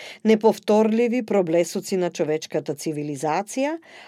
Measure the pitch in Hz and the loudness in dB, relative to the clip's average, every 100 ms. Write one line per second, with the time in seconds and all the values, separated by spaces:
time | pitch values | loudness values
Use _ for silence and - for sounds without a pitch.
0 | - - 214 220 220 - - 214 220 226 | -20 -2 2 4 4 2 2 4 4 2
1 | 240 247 220 202 175 170 175 202 - 190 | 2 0 0 0 2 2 0 -4 -4 -2
2 | 175 175 151 156 - 156 147 151 170 151 | -2 -2 -2 -4 -4 -6 -6 -6 -6 -6
3 | 147 139 156 165 214 262 277 330 - - | -6 -4 -2 -2 -4 -4 -4 -4 -12 -20